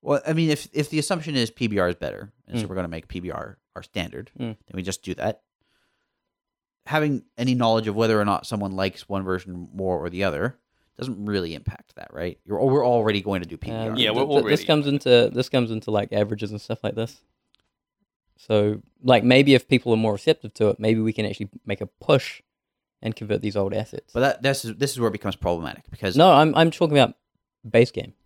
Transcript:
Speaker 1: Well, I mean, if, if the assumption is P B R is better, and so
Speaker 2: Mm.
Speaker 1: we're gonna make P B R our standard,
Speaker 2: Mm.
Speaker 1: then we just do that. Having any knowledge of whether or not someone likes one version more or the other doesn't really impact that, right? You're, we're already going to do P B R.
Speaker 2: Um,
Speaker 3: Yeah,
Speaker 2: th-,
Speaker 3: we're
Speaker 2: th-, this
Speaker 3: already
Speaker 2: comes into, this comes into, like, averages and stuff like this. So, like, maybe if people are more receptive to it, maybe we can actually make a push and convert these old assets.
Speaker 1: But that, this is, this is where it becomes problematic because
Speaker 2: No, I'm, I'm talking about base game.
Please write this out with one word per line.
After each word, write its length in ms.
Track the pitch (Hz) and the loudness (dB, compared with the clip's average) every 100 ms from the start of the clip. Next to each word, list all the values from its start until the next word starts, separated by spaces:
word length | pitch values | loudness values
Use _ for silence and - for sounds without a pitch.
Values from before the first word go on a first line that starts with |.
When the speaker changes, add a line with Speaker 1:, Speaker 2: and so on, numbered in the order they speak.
Speaker 1:
Well, 180 | 131 143 - | -2 -4 -2
I 60 | |
mean, 180 | 160 165 | -2 0
if, 160 | 147 - | -2 -4
if 160 | - 143 | -6 -4
the 80 | 156 | -4
assumption 360 | 147 180 160 143 | -4 -6 -4 -4
is 140 | 113 | -4
P 160 | - 117 | -2 -4
B 120 | 101 | 0
R 100 | 90 | -2
is 60 | 87 | -2
better, 360 | 76 50 101 _ _ | -8 -10 -16 _ _
and 120 | 123 | -8
so 60 | 104 | -6
Speaker 2:
Mm. 40 | |
Speaker 1:
we're 60 | 95 | -6
gonna 120 | 87 | -8
make 200 | 82 - | -8 -10
P 120 | 90 | -10
B 120 | 87 | -8
R 260 | 76 - - _ - | -10 -12 -16 _ -18
our 60 | |
standard, 480 | - - 87 - 110 - | -12 -10 -8 -10 -16 -12
Speaker 2:
Mm. 160 | 120 107 _ | -10 -10 _
Speaker 1:
then 60 | - | -10
we 80 | |
just 180 | 92 92 | -8 -8
do 140 | - 90 | -8 -6
that. 260 | 101 - _ _ _ _ _ _ _ _ _ _ _ _ _ _ - | -4 -6 _ _ _ _ _ _ _ _ _ _ _ _ _ _ -4
Having 380 | 151 151 135 - - | -2 0 -2 -6 -6
any 180 | 123 123 | 0 2
knowledge 320 | 117 113 110 | 4 2 0
of 80 | 104 | 0
whether 260 | 113 110 | 2 2
or 40 | 104 | 2
not 200 | 98 - | 0 -2
someone 260 | 107 101 | -6 -4
likes 360 | 95 98 95 - | -2 -4 -4 -8
one 140 | 98 | -6
version 460 | 95 92 95 90 87 | -4 -4 -6 -14 -12
more 240 | 85 95 90 | -8 -4 -2
or 120 | 85 | -4
the 140 | 90 | -2
other 340 | 98 73 107 - _ _ _ _ | -2 -2 -4 -6 _ _ _ _
doesn't 280 | 131 101 104 | -10 -8 -2
really 280 | 101 85 80 | -2 -2 -6
impact 400 | - - - - | -8 -10 -18 -20
that, 180 | - | -18
right? 260 | - 87 - - | -8 -8 -8 -8
You're, 180 | 101 | 0
we're 220 | 135 139 123 | 2 2 4
already 360 | 120 110 104 | 2 2 0
going 200 | 98 98 | 0 -4
to 60 | 87 | -4
do 100 | 82 | -10
P 140 | - | -10
B 40 | 113 | -6
R. 140 | 113 | -6
Speaker 2:
Um, 60 | 113 | 0
Speaker 3:
Yeah, 140 | 113 | 0
Speaker 2:
th-, 40 | 113 | 2
Speaker 3:
we're 100 | 139 | 2
Speaker 2:
th-, 100 | 143 | 2
this 80 | 113 156 | 2 0
Speaker 3:
already 40 | - | 2
Speaker 2:
comes 220 | 151 143 | 0 2
into, 420 | 139 - 123 117 | -2 4 6 6
this 160 | 117 127 | 0 -2
comes 220 | 135 120 | 0 0
into, 180 | 110 - | -4 -2
like, 220 | 107 104 | -2 0
averages 380 | 107 104 110 104 | 0 0 -2 -6
and 100 | 104 | -10
stuff 220 | - 113 | -8 -6
like 120 | 107 - | -6 -6
this. 260 | 113 - _ _ _ _ _ _ _ _ _ _ _ _ | -8 -10 _ _ _ _ _ _ _ _ _ _ _ _
So, 440 | - 107 104 104 - _ | -2 0 2 -2 -10 _
like, 200 | 127 120 | 4 6
maybe 300 | 117 127 143 131 | 8 6 8 6
if 120 | - | 6
people 240 | 131 120 | 0 2
are 40 | 113 | 2
more 160 | 110 | 2
receptive 400 | 101 - 156 113 - | 0 0 0 -2 0
to 140 | 107 | 0
it, 100 | 98 | 2
maybe 220 | 110 113 | 0 2
we 100 | 110 | 0
can 140 | 107 107 | -2 -6
actually 240 | 101 101 - - | -6 -12 -12 -10
make 160 | 98 | -8
a 60 | 101 | -8
push 540 | _ - 143 - - _ _ _ _ _ _ | _ 2 2 2 -16 _ _ _ _ _ _
and 140 | 113 110 | -10 -8
convert 260 | 107 104 | -4 -4
these 160 | 107 101 | -2 -2
old 160 | 98 | -2
assets. 380 | 101 113 - - | -4 -6 -12 -10
Speaker 1:
But 60 | 117 | -2
that, 200 | 135 - | -2 0
this 200 | 135 139 | -2 -2
is, 120 | 117 107 | -6 -4
this 160 | 135 | -4
is 80 | 123 | 0
where 80 | 117 | -2
it 20 | |
becomes 240 | 101 101 - | -2 -8 -6
problematic 540 | 95 87 82 - - | -4 -4 -6 -12 -18
because 240 | - 98 107 | -8 -2 4
Speaker 2:
No, 160 | 180 | 6
I'm, 240 | 147 156 147 | 8 6 4
I'm 160 | 165 | 2
talking 240 | - 165 147 | 2 2 4
about 180 | 123 - _ _ _ _ 113 | 2 0 _ _ _ _ 0
base 220 | 117 120 | 4 4
game. 220 | - 90 _ | 2 -12 _